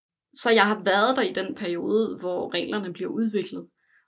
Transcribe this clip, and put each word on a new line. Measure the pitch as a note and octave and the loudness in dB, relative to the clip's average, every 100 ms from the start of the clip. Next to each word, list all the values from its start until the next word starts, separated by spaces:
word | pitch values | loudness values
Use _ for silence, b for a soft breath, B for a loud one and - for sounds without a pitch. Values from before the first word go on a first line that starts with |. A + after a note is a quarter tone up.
| _ _ _ | _ _ _
så | - A#3+ | -4 4
jeg | A3+ G3+ | 6 6
har | G#3 | 4
været | G3 G3 A3+ C4 | 2 4 4 2
der | |
i | G3+ | 0
den | F#3 F#3+ | -2 -6
periode, | - F#3+ E3+ - G#3+ G#3+ F#3 | -6 -6 -4 0 2 0 -4
hvor | F3+ F3+ E3 | -6 -4 -4
reglerne | F3 E3+ G#3+ F#3 | -4 -2 -4 -4
bliver | E3 F#3 | -6 -6
udviklet. | G#3 A3+ G#3 F3+ E3+ E3+ _ _ _ | -2 0 -2 -4 -8 -14 _ _ _